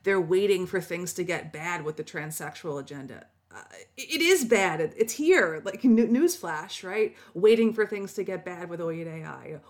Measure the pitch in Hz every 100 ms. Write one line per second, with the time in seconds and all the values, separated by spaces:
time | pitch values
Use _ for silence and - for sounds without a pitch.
0 | 196 196 165 185 202 185 180 190 165 175
1 | 175 - 175 165 156 151 165 175 151 151
2 | 151 165 156 156 147 - 170 143 139 143
3 | 135 120 - _ _ 101 - 90 - -
4 | - 294 330 370 233 208 185 160 160 -
5 | 226 - 311 359 185 160 196 - 240 226
6 | 226 247 339 - 175 156 180 - 185 208
7 | 220 - - 170 214 226 226 220 214 208
8 | 196 - 196 185 185 175 175 170 165 165
9 | 160 160 156 131 - 151 -